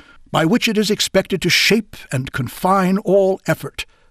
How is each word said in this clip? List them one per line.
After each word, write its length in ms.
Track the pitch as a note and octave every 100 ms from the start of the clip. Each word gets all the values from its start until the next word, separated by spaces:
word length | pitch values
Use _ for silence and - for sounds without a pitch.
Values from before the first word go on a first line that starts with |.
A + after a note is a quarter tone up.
| - - -
by 140 | D3+
which 240 | D#3+ A#3 A3+
it 100 | G#3+
is 140 | G3+
expected 500 | G#3 - F#3+ - F#3+
to 80 | F3
shape 460 | - - A3+ - - -
and 220 | B2+ C3+
confine 640 | - A#2+ - F#3 G3 F3+ F#3+
all 420 | - G3 F#3+ F#3+ -
effort 380 | D#3 D3+ - - _ _